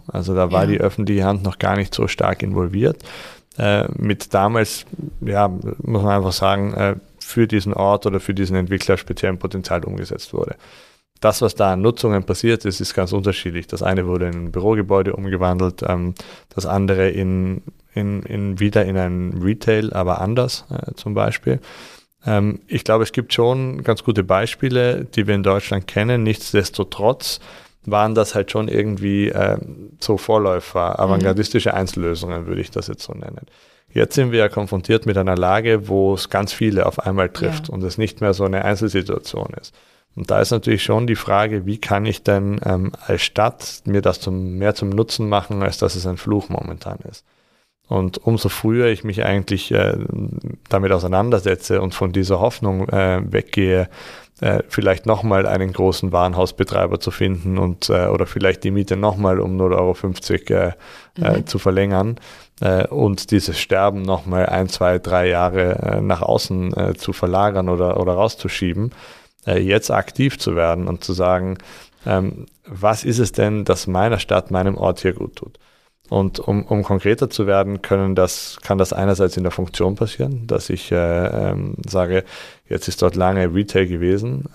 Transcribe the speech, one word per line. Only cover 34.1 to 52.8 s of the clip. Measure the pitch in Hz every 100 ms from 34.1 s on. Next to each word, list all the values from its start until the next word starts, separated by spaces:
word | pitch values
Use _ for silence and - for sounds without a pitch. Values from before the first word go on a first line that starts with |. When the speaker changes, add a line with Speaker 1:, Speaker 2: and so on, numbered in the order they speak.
Speaker 1:
sind | - 127
wir | 117
ja | 104
konfrontiert | - 101 95 87 110 110
mit | 98
einer | 92 90
Lage, | 90 101 113 110 101
wo | 95 98
es | 95 -
ganz | 98 104
viele | - 110 98 92
auf | -
einmal | 95 95 90
trifft | - 170 156 156
Speaker 2:
Ja. |
Speaker 1:
und | 95
es | 92 87
nicht | 110 -
mehr | 107
so | 95
eine | 98 95
Einzelsituation | 95 104 107 95 95 - - - - -
ist. | - _ _ _ _
Und | - 101
da | 104
ist | 104
natürlich | 113 117 107
schon | - 110 117
die | 107
Frage, | - 101 107 107 95
wie | 107
kann | - 101
ich | 107 104
denn, | - 101 98 101
ähm, | 104 92 95 - -
als | 92
Stadt | - - 110 - - - -
mir | 101
das | 98 92
zum, | - 92 92 92
mehr | 104
zum | 104 101
Nutzen | 98 113 - 107
machen, | 101 - 101
als | 98 -
dass | 95
es | 92 92
ein | 90
Fluch | - 104 -
momentan | - - 82 95 - -
ist. | - _ _ _ _ _ _ -
Und | 101 92 -
umso | - 113 98
früher | - 110 120 120
ich | 107
mich | 110 95
eigentlich, | - 98 95 95 -
äh, | - - - - - 101 - - - -
damit | 98 98
auseinandersetze | 92 90 92 117 110 98 90 - 98
und | 95
von | - 95
dieser | 95 92 92
Hoffnung, | 113 - 101 95